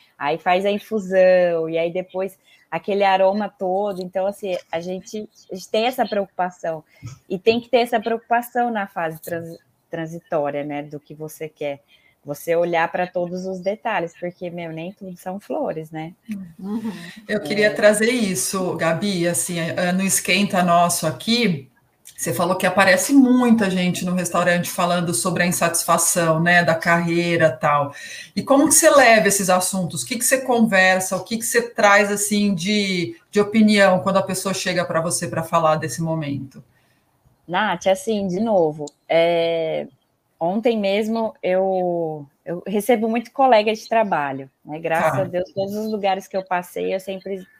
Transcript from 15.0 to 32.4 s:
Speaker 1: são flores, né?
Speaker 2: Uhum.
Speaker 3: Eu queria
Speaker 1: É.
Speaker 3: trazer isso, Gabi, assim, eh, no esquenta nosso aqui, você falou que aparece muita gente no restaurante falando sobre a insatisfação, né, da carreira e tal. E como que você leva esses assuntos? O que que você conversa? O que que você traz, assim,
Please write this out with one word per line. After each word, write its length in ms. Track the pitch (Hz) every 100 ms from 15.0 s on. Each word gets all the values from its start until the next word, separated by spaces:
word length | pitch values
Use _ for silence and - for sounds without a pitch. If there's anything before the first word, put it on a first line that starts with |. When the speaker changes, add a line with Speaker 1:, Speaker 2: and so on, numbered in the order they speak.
| 190 175
Speaker 1:
são 240 | 185 196
flores, 500 | - 311 240 160 160
né? 220 | 160 160 190 - 202 180 165
Speaker 2:
Uhum. 360 | 190 220 220 175 170 - -
Speaker 3:
Eu 140 | 208
queria 280 | 147 208 214
Speaker 1:
É. 20 |
Speaker 3:
trazer 400 | 208 208 214 220
isso, 640 | 254 202 180 - 196 180 165
Gabi, 500 | 165 165 208 185 175
assim, 320 | 170 - 170
eh, 320 | 165 - 180
no 120 | 185
esquenta 600 | 190 - - 185 202 185
nosso 440 | 175 170 175 - 160
aqui, 600 | - - 233 220 147 - _ _ _ -
você 200 | - 175
falou 220 | - 175 185
que 100 | 185
aparece 480 | 202 190 185 -
muita 560 | 277 247 254 240 226 190
gente 340 | 185 180 170
no 80 | 180
restaurante 540 | 180 170 180 180 175 170
falando 460 | - 175 175 170
sobre 280 | 165 190 175
a 20 | 175
insatisfação, 920 | 170 170 165 - 170 - 180 165 160
né, 200 | 170 175
da 120 | 170
carreira 720 | 160 175 170 170 170 175 165 156
e 120 | 156
tal. 360 | 151 147 139 - - - - -
E 60 |
como 260 | - 277 311
que 60 |
você 160 | - 320
leva 360 | - 226 220 190
esses 200 | 202 185
assuntos? 540 | 185 180 190 175 147
O 40 | -
que 120 | 233
que 60 | -
você 160 | 262
conversa? 720 | 262 233 220 190 185 185 - 185
O 80 |
que 140 | - 226
que 80 | -
você 240 | 233 233
traz, 400 | - 202 202 202
assim, 420 | 202 - 208